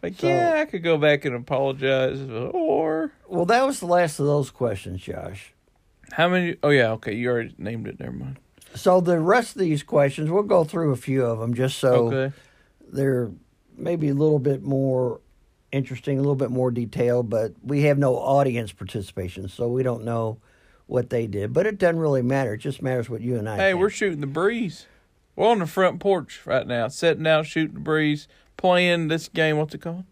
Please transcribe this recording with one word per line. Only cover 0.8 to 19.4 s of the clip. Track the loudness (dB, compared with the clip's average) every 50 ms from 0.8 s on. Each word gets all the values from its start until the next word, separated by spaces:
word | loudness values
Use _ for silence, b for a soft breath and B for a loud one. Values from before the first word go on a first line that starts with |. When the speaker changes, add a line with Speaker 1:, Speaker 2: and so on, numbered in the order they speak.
| 0
Speaker 1:
go | 0 2 4
back | 4 4 2 2 0
and | -4 -6
apologize, | -6 -6 -4 -2 -2 0 -2 -2 -2 0 0 2 2 2 0 -2 -4 -10 -10
or | -8 -8 -6 -4 -4 -2 0 2 2 2 2 0 -2 -2 -4 -6 -8 _ _
Speaker 2:
Well, | -6 -2 -2 2
that | 4 4 4 4
was | 2 0 -4
the | 0
last | 2 4 4 4 2 0 0
of | 0
those | 2 2 2 0 -2
questions, | -4 -4 -2 -2 -2 -4 -8 -10 -12 -10 -10
Josh. | -10 -10 -10 -10 -12 -14 -16 -18 -20 _ _ _ _ _ _ _ _ _ _ _ -16 -2
Speaker 1:
How | 0 2 2
many? | 4 2 0 0 -4 0 2
Oh, | 4
yeah, | 4 6 4 4 2
okay, | -2 -6 -8 -6
you | -4 -2 -2
already | -2 -2 -2 -6 -10 -10
named | -10 -8 -8 -8 -8 -10
it. | -12 -10
Never | -10 -10 -10
mind. | -10 -10 -10 -12 -14 _ _ _ _ -20 -20 -18
Speaker 2:
So | 0 2 4 4 6
the | 4 4 2 2
rest | 4 4 4 4 2 -2 -4
of | -4
these | 0 0 0 -2 -2
questions, | 0 2 4 4 4 2 -2 -4 0
we'll | 0 0 0
go | 4 4 2 2
through | 2 0 -2 0 0 0
a |
few | -2 -2 -2 0 0 0
of | 0 0 -2 -2
'em | -4 -2
just | 0 0 -2 -2 0
so | 2 4 4 4 4 2 0
Speaker 1:
Okay. | 0 -2 -4 -6 b b b b b b b b b _ -12 -6
Speaker 2:
they're | -2 0 0 0 0 -2 -4 -8 -14 _ _ _ _ _ _ _
maybe | -10 -6 -4 -2 0 0 0
a | 0
little | 2 4 4 4 4
bit | 2 0 -2 -2 -2
more | -2 0 0 2 2 0 0 0 -2 -4 -6 _ _ _ _ _ _ _ _ _ _ -4
interesting, | -4 -4 -4 -6 -10 -4 -4 -2 0
a |
little | 2 0 0
bit | 0 0 -2
more | 0 0 0 0
detailed, | 0 -2 -4 -6 -2 -2 0 2 2 0 0 0
but | -2 -2 -2 -2 -6 _ -8
we | -4 0 2 4
have | 4 4 4
no | 4 2 2
audience | 0 0 2 4 4 4 2 2 -2 -4 -6 -10
participation, | _ -14 -8 -8 -8 -8 -8 -8 -8 -8 -8 -8 -10